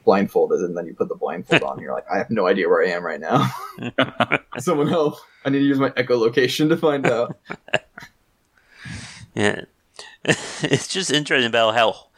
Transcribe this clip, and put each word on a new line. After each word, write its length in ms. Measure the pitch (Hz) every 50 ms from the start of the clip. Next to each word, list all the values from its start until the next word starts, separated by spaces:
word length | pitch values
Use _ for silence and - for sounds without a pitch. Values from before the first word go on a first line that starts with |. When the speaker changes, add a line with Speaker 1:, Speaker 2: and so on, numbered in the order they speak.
| _
Speaker 1:
blindfolded," 560 | 113 95 101 98 - - 110 98 - - -
and 140 | 90 87 87
then 120 | 87 87
you 60 | 82 -
put 160 | - - 185
the 60 | -
blindfold 460 | - - 69 80 - - - 165 - -
on, 100 | 67 67
and 80 | -
you're 120 | - 67 64
like, 120 | 62 - -
"I 60 | 90
have 120 | 98 - -
no 180 | 117 107 92
idea 220 | 90 95 95 85 85
where 120 | 90 82
I 100 | 82 92
am 140 | 85 87 87
right 140 | 82 80 73
now." 320 | 80 80 113 143 135 127 - - - - - - 120 120 - - 131 135 - - 117 - - - -
<laughs> 100 | _ -
"Someone 300 | - 127 180 165 143 143
help. 300 | 147 180 170 151 151 151 - - - _ _ -
I 60 | 139
need 100 | 139 139
to 60 | 139
use 120 | 143 139
my 120 | 135 135 127
echolocation 800 | - 127 123 123 123 120 110 120 123 147 127 127 - - 151 156
to 80 | 165
find 280 | 165 170 156 143 139 135
out." 320 | - 117 117 123 - - - _
<laughs> 40 | - - - _ - - - - _ _ - - - _ _ _ _ _ _ _ _ _ _ _ _ _ - - - - - - - - - - - _
Speaker 2:
Yeah. 300 | 110 101 104 - - - - _ _ _ _ _ - - - - _ -
<laughs> 120 | - 151 - - - - - -
It's 240 | - 147 131 -
just 240 | - - 190 185 -
interesting 360 | 151 151 151 - 160 135 120
about 280 | 117 110 117 113 110 107
how 320 | 120 113 104 - - - _ _